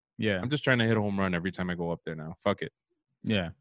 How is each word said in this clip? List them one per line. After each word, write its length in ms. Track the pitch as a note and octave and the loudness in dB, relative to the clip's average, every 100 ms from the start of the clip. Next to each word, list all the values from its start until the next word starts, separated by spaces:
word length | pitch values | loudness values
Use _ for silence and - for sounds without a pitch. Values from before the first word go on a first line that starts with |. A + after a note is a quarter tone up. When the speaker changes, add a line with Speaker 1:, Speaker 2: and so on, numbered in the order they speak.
| _ - | _ -2
Speaker 1:
Yeah. 200 | A2 F#2+ | 0 0
Speaker 2:
I'm 100 | B2 | 0
just 120 | D3 | 0
trying 140 | - B2 | 4 4
to 80 | A2+ | 4
hit 100 | A2+ | 2
a 60 | |
home 180 | G#2 G2 | 2 0
run 140 | F#2+ | 0
every 160 | F2 F#2 | 0 -2
time 220 | F2 F2+ | -4 -4
I 40 | F2 | -4
go 140 | E2+ | -4
up 120 | E2 - | -4 -8
there 80 | |
now. 220 | D#2+ D#2 - | -10 -10 -4
Fuck 180 | G2+ G2 | 0 0
it. 100 | - - _ _ _ _ | -4 -12 _ _ _ _
Speaker 1:
Yeah. 260 | - G#2 E2 - | -2 -2 -2 -8